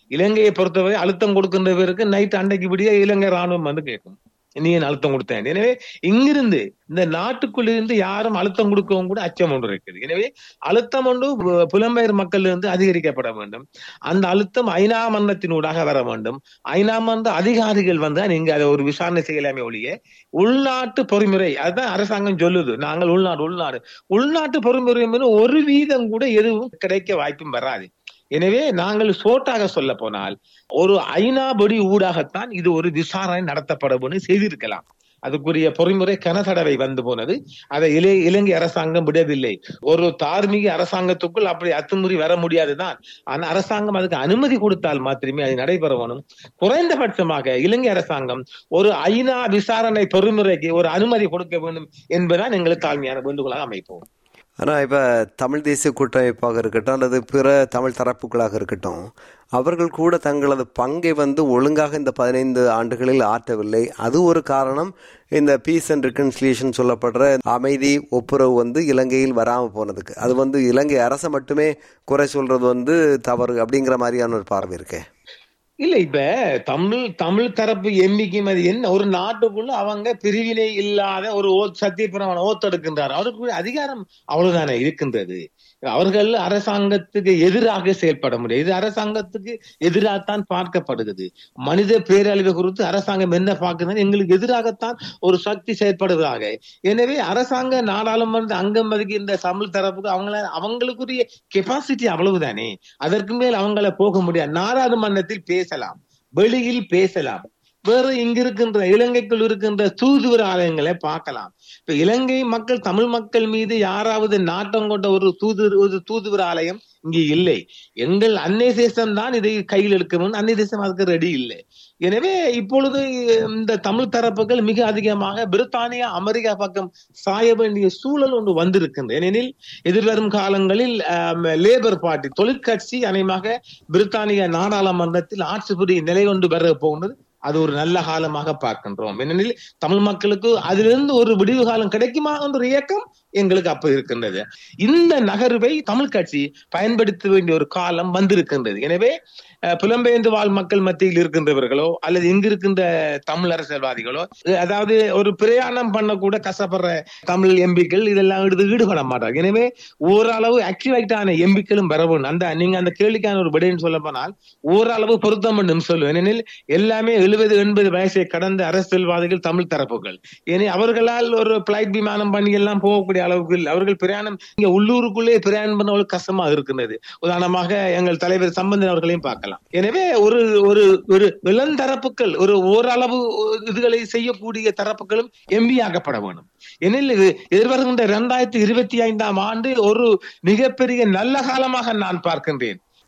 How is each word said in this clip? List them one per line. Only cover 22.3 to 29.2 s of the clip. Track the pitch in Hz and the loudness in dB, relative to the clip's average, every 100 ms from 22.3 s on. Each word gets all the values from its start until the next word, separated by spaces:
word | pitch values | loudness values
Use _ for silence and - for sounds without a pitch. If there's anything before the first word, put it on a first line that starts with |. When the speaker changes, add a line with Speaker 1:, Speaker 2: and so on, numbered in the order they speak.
| 185 | 0
Speaker 1:
சொல்லுது, | 170 180 143 113 | 2 2 -2 -4
நாங்கள் | 147 156 175 | -4 -2 2
உள்நாடு, | 175 190 160 | 2 2 -2
உள்நாடு. | 156 180 151 123 - - _ | -4 -4 -6 -8 -14 -20 _
உள்நாட்டு | 196 277 320 311 285 | 0 2 0 -2 -2
பொறிமுறை | 226 254 247 240 | 0 0 2 0
என்பது | 233 233 262 | 0 2 2
ஒரு | 214 233 302 | 4 4 4
வீதம் | 294 285 294 269 226 | 4 2 2 0 0
கூட | 220 269 | -2 2
எதுவும் | 214 226 214 247 - | 2 2 0 -4 -8
கிடைக்க | 190 190 185 185 | -4 -4 -2 -2
வாய்ப்பும் | 147 147 156 | -2 -6 -8
வராது. | 123 131 117 92 _ - - _ | -6 -4 -6 -10 _ -20 -20 _
எனவே | 147 185 226 302 | -2 2 2 0
நாங்கள் | 185 175 214 220 | -2 -2 0 0
ஷோர்ட்டாக | 185 | 2